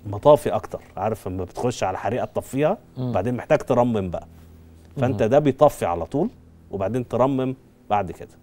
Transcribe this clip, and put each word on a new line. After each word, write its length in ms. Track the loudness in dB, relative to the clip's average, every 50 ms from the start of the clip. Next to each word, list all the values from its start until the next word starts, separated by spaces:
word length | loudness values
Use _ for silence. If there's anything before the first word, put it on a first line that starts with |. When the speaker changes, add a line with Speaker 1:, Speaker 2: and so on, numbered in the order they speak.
| -10
Speaker 1:
مطافي 440 | -8 -10 4 6 6 6 8 4 -2
أكتر. 300 | -4 -4 -6 -8 -14 -14 -14 -14 -8
عارف 320 | -4 -4 -4 -4 -4 -8 -10
لما 160 | -8 -8 -8
بتخش 400 | -10 -8 -4 -4 -4 -2 -2 -4
على 140 | -4 -4 -4
حريقة 260 | -4 -4 -4 -4 -6
تطفيها، 540 | -4 -6 -8 -8 -4 -2 0 0 0 0 -2 -8 -18 -10
Speaker 2:
مم. 160 | -8 -6 -2
Speaker 1:
بعدين 240 | -2 -2 -2 -2 -4
محتاج 220 | -6 0 0 0 0
ترمم 520 | 2 2 2 4 4 2 2 0 -2 -4
بقى. 160 | -6 -8 -12 -14 -20 -20 -20 -20 -20 -20 -20 -20 -20 -20 -20 -14 -4
فأنت 240 | -2 -2 -2 0 0
Speaker 2:
مهم. 80 | 2 4
Speaker 1:
ده 80 | 4 4
بيطفي 480 | 4 2 4 6 4 4 4 0 -4
على 200 | -2 -2 -4 -6
طول، 240 | -4 -2 -2 -2 -2 -6 -12 -20 -20 -20 -20 -16 -12
وبعدين 380 | -8 -6 -4 -2 -2 -4 -4 -2
ترمم 460 | 0 2 2 2 2 -2 -2 -4 -6 -8 _ _ _ _ _ -2
بعد 200 | -2 -2 -2 -4
كده. 160 | -10 -14 -16 -20 -20 -20